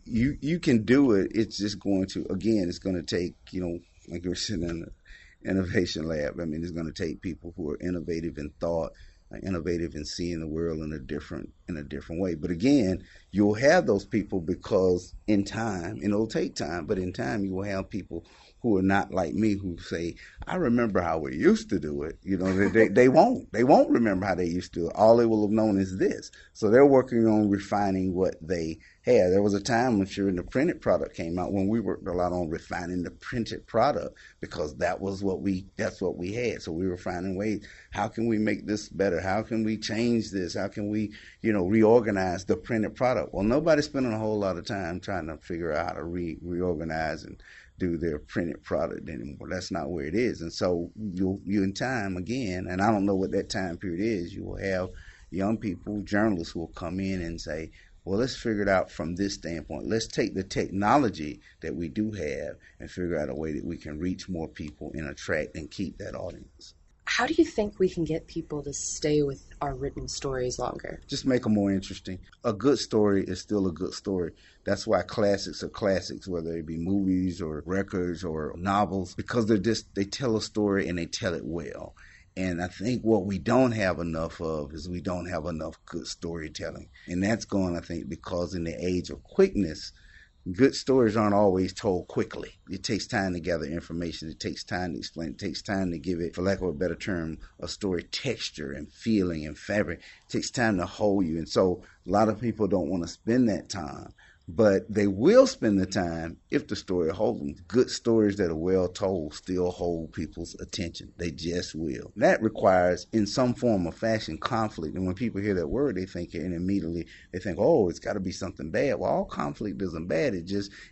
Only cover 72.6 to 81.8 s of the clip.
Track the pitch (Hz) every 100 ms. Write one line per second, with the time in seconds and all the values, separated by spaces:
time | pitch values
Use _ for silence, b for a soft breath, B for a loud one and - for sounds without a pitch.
72.6 | 127 123 - 113 104 98 95 90 - 104
73.6 | 95 80 92 - - 95 82 - b b
74.6 | - 98 - 98 87 - 101 98 95 -
75.6 | 78 - 104 95 - - 95 87 82 85
76.6 | 78 82 82 101 95 92 92 85 82 76
77.6 | 78 95 98 95 90 85 90 78 73 82
78.6 | 92 98 101 95 90 - - 123 107 110
79.6 | 107 107 - 101 98 - 135 110 - -
80.6 | 104 98 78 87 82 - 98 80 57 82
81.6 | 67 -